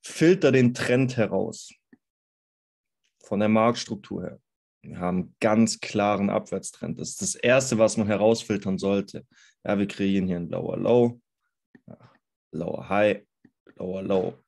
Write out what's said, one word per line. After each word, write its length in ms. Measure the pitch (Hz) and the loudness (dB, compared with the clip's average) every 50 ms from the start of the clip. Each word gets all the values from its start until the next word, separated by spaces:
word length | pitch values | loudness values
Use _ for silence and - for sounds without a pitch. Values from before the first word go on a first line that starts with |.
Filter 480 | - - - - 156 165 190 196 180 143 | -16 -14 -2 4 6 6 6 6 4 4
den 220 | 131 131 127 120 | 6 6 4 4
Trend 460 | 123 - - - 123 127 135 127 131 120 | 2 0 -2 0 2 2 2 0 0 -2
heraus. 560 | 107 95 - 95 95 - - - - - - _ _ _ - _ _ _ _ _ _ _ _ _ _ _ _ _ _ _ _ _ _ _ _ _ _ _ _ _ | -2 0 0 -4 -4 -4 -8 -14 -18 -20 -20 _ _ _ -20 _ _ _ _ _ _ _ _ _ _ _ _ _ _ _ _ _ _ _ _ _ _ _ _ _
Von 180 | _ - 107 98 | _ -6 -2 0
der 100 | 107 107 | 2 2
Marktstruktur 720 | 110 110 110 117 120 - - - 113 101 - - 98 - | 4 4 4 2 0 -2 -8 -10 -10 -12 -10 -12 -10 -8
her. 180 | - - - _ _ _ _ _ _ _ _ _ | -8 -10 -12 _ _ _ _ _ _ _ _ _
Wir 160 | _ 73 78 90 | _ -16 -10 -6
haben 360 | 87 90 90 90 90 - _ _ | -4 -2 -2 -2 -4 -6 _ _
ganz 380 | - 110 107 113 113 110 - - | 0 2 4 4 4 2 0 -8
klaren 520 | - - - 107 101 104 104 98 101 101 | -10 -6 -2 0 0 2 2 0 0 0
Abwärtstrend. 680 | 101 98 - - 98 95 - - - _ - - - - | -2 -2 -4 -4 -8 -8 -8 -10 -14 _ -10 -10 -10 -10
Das 120 | - - | -10 -12
ist 100 | - - | -10 -8
das 140 | - - - | -8 -8 -6
Erste, 420 | - - 120 127 135 127 127 120 | -2 2 2 4 4 2 0 2
was 220 | 107 110 107 - 120 | 2 2 2 2 0
man 80 | 107 | 0
herausfiltern 720 | 104 107 95 104 110 117 113 - - 107 98 - 98 95 90 | 0 0 2 4 2 2 2 -2 -4 -4 -4 -2 -4 -4 -2
sollte. 480 | 95 98 101 98 98 - - 80 - _ _ _ _ _ _ _ | -2 0 0 -2 -2 -6 -12 -16 -16 _ _ _ _ _ _ _
Ja, 160 | _ - 104 98 | _ -4 -2 -2
wir 80 | 101 | -2
kreieren 400 | 101 - - 101 98 98 98 92 | -4 -2 -2 -2 0 0 0 0
hier 120 | 92 87 85 | -2 -4 -6
ein 100 | 87 - | -6 -6
Lower 300 | 87 87 87 - 87 90 | -6 -6 -6 -6 -4 -2
Low, 420 | 95 110 117 123 120 120 120 - _ _ _ _ _ _ _ _ _ _ _ _ _ | 0 4 4 4 4 2 0 -6 _ _ _ _ _ _ _ _ _ _ _ _ _
ja, 120 | - - _ - - _ _ _ _ _ _ _ _ | -20 -20 _ -20 -20 _ _ _ _ _ _ _ _
Lower 360 | - 80 85 82 - - - 90 | -10 -8 -6 -6 -8 -8 -6 -2
High, 320 | 95 104 107 104 98 - _ _ _ _ _ _ _ _ _ - _ | 0 2 2 2 2 -2 _ _ _ _ _ _ _ _ _ -20 _
Lower 260 | _ - 92 92 95 | _ -10 -8 -8 -8
Low. 360 | 95 92 98 95 90 87 - _ _ | -2 0 0 0 0 -2 -8 _ _